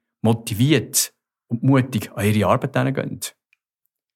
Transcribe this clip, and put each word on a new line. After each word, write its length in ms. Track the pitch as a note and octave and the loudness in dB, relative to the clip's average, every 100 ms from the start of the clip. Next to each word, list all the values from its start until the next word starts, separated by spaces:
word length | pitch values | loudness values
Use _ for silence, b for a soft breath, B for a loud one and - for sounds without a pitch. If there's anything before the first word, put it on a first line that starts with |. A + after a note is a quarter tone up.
| _ _ | _ _
motiviert 920 | A2+ A2+ - G#2 C#3 C3+ - - - _ _ _ _ | 0 0 -2 0 2 2 0 -4 -4 _ _ _ _
und 160 | A#2 | -2
mutig 480 | C3 C3+ - G2+ - | 2 2 2 -4 -6
an 140 | - G#2 | -4 0
ihre 240 | G#2+ F#2+ | 2 2
Arbeit 240 | A2+ C3+ | 0 0
herangehen? 460 | B2+ C3 C3 - - - - _ _ _ _ _ _ _ | -2 -2 -4 -8 -10 -12 -14 _ _ _ _ _ _ _